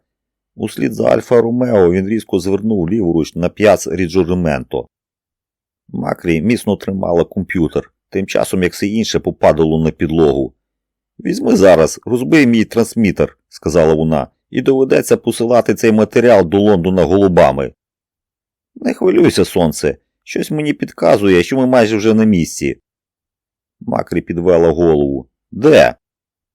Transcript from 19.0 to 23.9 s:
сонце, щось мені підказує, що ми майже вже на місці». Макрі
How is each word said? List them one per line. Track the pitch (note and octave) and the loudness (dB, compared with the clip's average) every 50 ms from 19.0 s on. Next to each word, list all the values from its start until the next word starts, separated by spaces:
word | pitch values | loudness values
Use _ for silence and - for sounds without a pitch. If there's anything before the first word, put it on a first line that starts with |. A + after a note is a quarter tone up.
| - F#3 G3 - F3 - - - F2+ | -2 0 2 2 2 2 2 0 -2
сонце, | - - F#2+ E2+ D#2 - - - D2 B1+ - _ _ _ _ _ | -2 0 -2 -2 -2 -2 -4 -4 -6 -6 -6 _ _ _ _ _
щось | - - - - - | -10 -8 -8 -6 -6
мені | D3+ D3+ D3+ D3 | -6 -4 -4 -4
підказує, | C#3+ - C3+ - - - - E3 - G#2 G2+ G2 F#2 F2 | -4 -6 -8 -10 -8 -2 0 2 2 2 2 2 2 2
що | F2 - C3 | 2 0 -2
ми | C3 C3 | -2 0
майже | B2+ C3 B2+ A2+ G#2 A2 | 2 2 2 2 2 0
вже | G#2 G#2 A2 A2 | 0 0 2 2
на | A2 A2 | 2 2
місці». | G#2+ G#2 E2+ D#2 - - - D2+ C#2 - - _ _ _ _ _ _ _ _ _ _ _ _ _ _ _ _ _ _ _ _ | 2 2 0 0 -2 -6 -8 -8 -8 -8 -10 _ _ _ _ _ _ _ _ _ _ _ _ _ _ _ _ _ _ _ _
Макрі | - A#2 | -10 -8